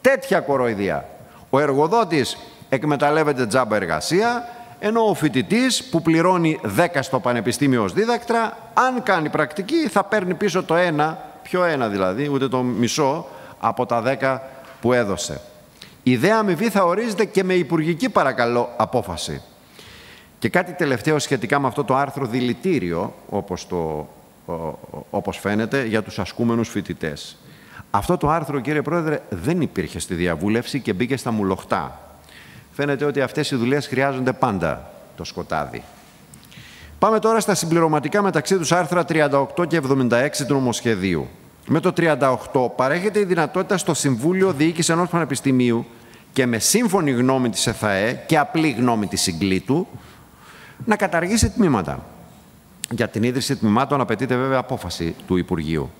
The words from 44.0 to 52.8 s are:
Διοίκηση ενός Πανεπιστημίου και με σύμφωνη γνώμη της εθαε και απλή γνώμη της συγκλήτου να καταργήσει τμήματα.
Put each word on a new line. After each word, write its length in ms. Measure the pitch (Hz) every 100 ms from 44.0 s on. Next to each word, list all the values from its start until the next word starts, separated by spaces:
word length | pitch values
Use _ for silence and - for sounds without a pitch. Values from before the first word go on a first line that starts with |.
| 143 120 143 185 190
Διοίκηση 400 | 143 156 165 165
ενός 160 | 165 175
Πανεπιστημίου 800 | 170 160 139 139 131 123 117 - - - - -
και 140 | - 127
με 120 | 113
σύμφωνη 520 | - 214 240 190 151
γνώμη 400 | 123 127 135 123
της 160 | 107 -
εθαε 460 | 110 107 98 107 135 -
και 120 | 156
απλή 320 | 143 160 156
γνώμη 360 | 113 123 113 98
της 140 | 95
συγκλήτου 680 | - 82 98 95 - 143 190 - - - - - - - - -
να 120 | - 208
καταργήσει 540 | 190 165 180 220 226
τμήματα. 540 | 196 190 117 82 67 - - - - - - - -